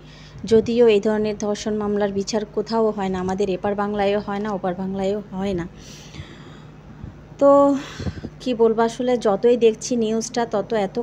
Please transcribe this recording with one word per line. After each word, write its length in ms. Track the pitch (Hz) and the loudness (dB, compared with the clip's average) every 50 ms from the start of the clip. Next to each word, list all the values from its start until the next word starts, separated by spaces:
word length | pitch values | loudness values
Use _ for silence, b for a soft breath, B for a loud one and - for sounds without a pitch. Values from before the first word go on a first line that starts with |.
| B B B B B B B B B | B B B B B B B B B
যদিও 420 | 190 226 220 220 240 226 240 240 226 | 2 4 4 4 4 4 4 6 6
এই 120 | 214 202 | 6 4
ধরনের 380 | 202 220 214 214 214 214 208 208 | 4 2 0 0 0 -2 -4 -4
ধর্ষণ 400 | 214 208 208 - - 220 214 214 | -4 -4 -4 -4 -4 -4 -4 -2
মামলার 340 | 208 208 208 202 208 202 | -2 -2 0 0 0 -2
বিচার 340 | 196 196 196 - 233 214 208 | -2 -4 -4 -2 -4 -4 -4
কোথাও 460 | 208 - 226 208 - 226 226 220 214 | -4 -4 -4 -4 -2 0 0 2 0
হয় 180 | 214 214 190 190 | 0 -2 -2 -4
না, 100 | 190 180 | -2 -2
আমাদের 300 | 185 185 190 190 202 196 | -2 -2 -2 -2 -2 -2
এপার 260 | 180 175 - 208 202 | -2 -2 -2 -2 -2
বাংলায়ও 440 | 208 202 202 208 208 196 196 202 208 | -2 -2 -2 -2 0 0 0 0 0
হয় 200 | 202 208 202 202 | -2 -4 -6 -4
না, 120 | 208 220 | -4 -4
ওপার 220 | 202 185 196 185 180 | -4 -4 -4 -4 -4
বাংলায়ও 480 | 190 190 190 196 196 190 190 202 214 196 - | -4 -6 -6 -4 -4 -2 -2 -2 -4 -6 -8
হয় 220 | 190 185 196 202 190 | -8 -6 -4 -2 -2
না। 140 | 175 170 185 - B B B B B B B B B B B B B B B B B B B B B - - - - - - - - - - - - | -4 -6 -8 -10 B B B B B B B B B B B B B B B B B B B B B -20 -20 -18 -16 -16 -16 -16 -18 -20 -14 -2 2
তো 380 | 277 277 277 285 285 285 277 269 B B B B B B B B B B B - | 6 6 8 8 6 6 4 0 B B B B B B B B B B B -8
কি 140 | - 262 247 | -4 -4 0
বলবো, 280 | 214 233 226 220 226 | 4 4 4 4 2
আসলে 360 | 226 226 233 - 247 247 247 233 | 0 0 -2 -2 -2 0 0 2
যতই 400 | - 220 196 196 - 233 247 233 | 2 2 2 4 4 4 4 6
দেখছি 380 | 233 226 220 226 - - 254 | 4 4 2 2 -2 -4 -2
নিউজটা 500 | 233 220 214 220 226 220 - - 247 233 | 0 0 0 0 -2 -4 -4 -4 -4 -4
তত 280 | - - 202 196 - 233 | -2 -2 -4 -2 -2 -2
এত 260 | 214 196 190 - 233 | -2 -2 -2 -4 -6